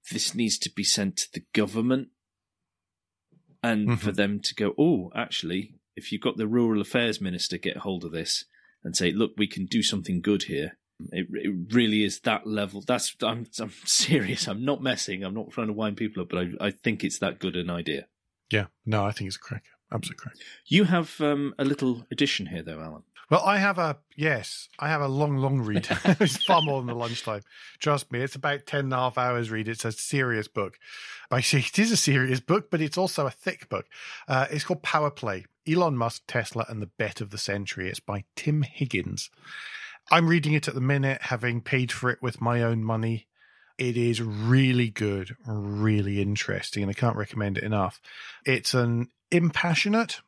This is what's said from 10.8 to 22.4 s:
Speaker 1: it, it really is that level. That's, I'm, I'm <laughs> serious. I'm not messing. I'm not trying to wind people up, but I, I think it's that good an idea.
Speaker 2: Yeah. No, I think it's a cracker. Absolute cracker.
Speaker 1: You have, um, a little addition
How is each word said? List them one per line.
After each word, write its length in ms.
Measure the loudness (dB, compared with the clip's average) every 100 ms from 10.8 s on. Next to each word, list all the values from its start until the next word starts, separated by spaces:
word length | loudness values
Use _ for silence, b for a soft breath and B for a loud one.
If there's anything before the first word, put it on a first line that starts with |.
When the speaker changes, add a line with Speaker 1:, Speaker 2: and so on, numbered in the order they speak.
| _ _ -8
Speaker 1:
it, 140 | -6 -6
it 440 | -4 -4 -4 0
really 280 | 2 4 4
is 180 | 2 0
that 260 | -2 -2 -2
level. 340 | -2 -4 -4
That's, 340 | -2 0 -2 -2
I'm, 240 | -2 -2 -8 -10
I'm 140 | -10 -8
<laughs> 60 |
serious. 640 | 0 2 4 2 2 -2 -4
I'm 160 | -2
not 180 | -2 0
messing. 400 | 0 -2 -4 -4
I'm 100 | -4
not 160 | -6 -6
trying 160 | -6 -4
to 80 |
wind 240 | -2 -2 -2
people 240 | -4 -4
up, 80 | -4
but 80 | -2
I, 300 | -2 -2 -4
I 20 |
think 340 | 0 -2 0
it's 140 | -4 -2
that 200 | -4 -2
good 160 | -4 -2
an 120 | -4
idea. 380 | -4 -4 -4 -8 _ _ _ _
Speaker 2:
Yeah. 160 | -2 -2 _ -2
No, 180 | 0
I 80 | 0
think 160 | -2 -8
it's 80 | -10
a 40 |
cracker. 240 | -10 -12 _ _ _
Absolute 260 | -8 -8 -12
cracker. 200 | -16 -16 B B 2
Speaker 1:
You 180 | 4
have, 360 | 6 4 0 0
um, 340 | 0 2 -2 -2
a 60 |
little 420 | 0 2 0 -2 -6
addition 360 | -2 0 0